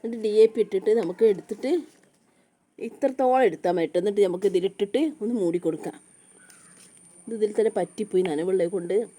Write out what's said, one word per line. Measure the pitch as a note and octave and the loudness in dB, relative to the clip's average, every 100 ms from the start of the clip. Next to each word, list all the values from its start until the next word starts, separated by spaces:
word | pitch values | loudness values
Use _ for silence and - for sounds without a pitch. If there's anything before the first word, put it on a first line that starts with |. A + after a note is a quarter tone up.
എന്നിട്ട് | A#3 A#3 A3 | -8 -4 0
ഡി | G#3+ | 4
എ | A3 | 4
പി | A3+ G3 | 4 -2
ഇട്ടിട്ട് | G3 G3 A3+ | 0 2 2
നമുക്ക് | F3 F3+ A3+ | 0 2 2
എടുത്തിട്ട് | F#3+ - G#3 C4 F4 - _ _ _ _ _ _ _ _ - A#3 | 2 -4 -8 -2 -2 -4 _ _ _ _ _ _ _ _ -14 -14
ഇത്രത്തോളം | - C#4 C4 B3+ C4 A#3+ | -2 -4 0 2 4 2
എടുത്താൽ | D#3+ F3+ F3 | 2 -2 0
മതി. | D#3+ F3 | 0 0
എന്നിട്ട് | G3 G3+ G3 | -2 2 2
നമുക്ക് | F3+ G3 | 2 0
ഇതിലിട്ടിട്ട് | F3+ F#3+ - G3+ B3+ D#4 D4 | 0 -2 -4 -4 -2 -2 -4
ഒന്ന് | G#3+ A#3+ | -6 -2
മൂടി | F3 F3 E3 | -2 0 -2
കൊടുക്കാം. | D3+ E3+ - _ _ _ _ - - _ - - _ _ - - | -4 -10 -14 _ _ _ _ -20 -20 _ -20 -20 _ _ -20 -12
ഇത് | A3+ | -4
ഇതിൽ | G#3+ G#3+ | -2 2
തന്നെ | A3 A3 | 0 0
പറ്റിപ്പോയി | F3 - G3+ F#3 F#3 | -6 -6 -2 0 0
നനവുള്ളത് | D3+ F3 F#3 E3+ F#3+ | -2 -2 0 0 -4
കൊണ്ട് | E3+ F#3+ G#3+ | -2 -2 -2